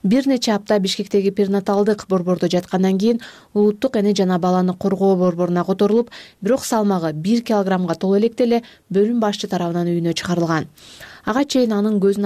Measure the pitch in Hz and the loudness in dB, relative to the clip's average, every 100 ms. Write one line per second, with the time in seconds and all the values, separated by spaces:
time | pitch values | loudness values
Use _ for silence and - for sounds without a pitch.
0 | 190 254 269 247 240 202 208 214 190 - | 0 0 2 0 0 -2 0 0 0 -4
1 | 196 202 196 196 196 202 196 202 208 208 | -2 0 0 0 0 0 0 0 0 -2
2 | - 190 175 180 180 180 175 185 190 190 | -2 -2 0 -2 0 -2 -2 0 0 2
3 | 220 233 - - - 208 208 208 262 226 | 0 0 -4 -20 -6 0 2 2 -2 0
4 | 202 202 185 180 180 185 185 180 190 190 | 0 2 0 0 0 2 0 -2 -2 0
5 | 196 185 180 170 175 175 175 190 202 226 | 2 2 2 0 0 0 -2 0 2 2
6 | 240 - - _ 196 262 - 226 208 185 | 0 -6 -20 _ -2 -2 0 0 0 0
7 | 160 151 185 233 233 214 190 185 175 165 | -2 -4 -2 0 0 0 0 0 -2 -2
8 | 190 196 233 226 240 233 233 - - 190 | 0 2 2 0 0 0 -2 -16 -4 0
9 | 214 240 214 202 196 180 170 175 175 175 | 2 2 0 -2 -4 -4 -2 -2 0 0
10 | 170 165 185 175 165 156 135 - - - | -2 -2 -2 0 0 -2 -4 -12 -20 -20
11 | - - - 240 285 262 240 208 214 208 | -20 -10 -4 -2 0 2 2 2 0 2
12 | 196 202 | 2 2